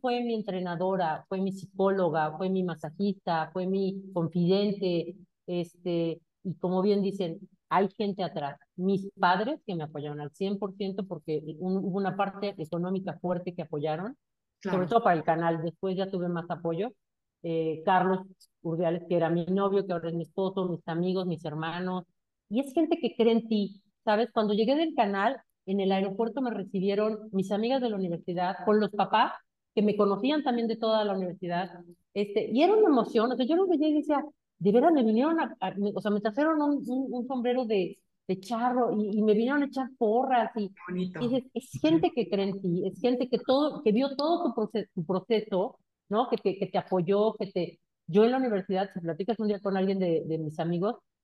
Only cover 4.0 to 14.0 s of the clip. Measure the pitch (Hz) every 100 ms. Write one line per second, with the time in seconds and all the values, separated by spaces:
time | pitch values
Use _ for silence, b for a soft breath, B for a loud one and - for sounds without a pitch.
4 | - 175 165 175 175 196 208 196 185 170
5 | 170 - - _ - 175 170 _ 180 170
6 | 165 156 _ _ 190 156 180 185 202 202
7 | 196 196 175 165 - _ - 170 202 -
8 | 202 196 170 170 143 147 _ - 185 196
9 | 196 - 180 185 220 311 - 170 151 156
10 | 147 147 147 - 196 202 202 190 196 196
11 | 190 160 160 156 151 156 185 190 196 185
12 | 190 196 196 190 202 196 156 170 180 190
13 | 190 151 175 175 180 180 160 151 156 156